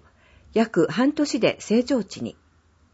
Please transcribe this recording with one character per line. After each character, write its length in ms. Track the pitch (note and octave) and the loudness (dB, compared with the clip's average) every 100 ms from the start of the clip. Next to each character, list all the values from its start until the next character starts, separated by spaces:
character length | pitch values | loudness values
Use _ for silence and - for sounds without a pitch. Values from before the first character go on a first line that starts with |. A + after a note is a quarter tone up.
| _ _ _ _ _ | _ _ _ _ _
約 340 | G#3+ A3+ F3+ D#3 | -2 0 2 0
半 240 | E3+ C4+ | 2 0
年 260 | D4 D4 C4 | 0 -2 0
で 180 | B3+ - | 0 -2
正 240 | - A3 | 0 0
常 200 | B3 C4 | 0 -2
値 200 | - - | -4 -10
に。 140 | A#2 - _ _ _ _ _ | -12 -12 _ _ _ _ _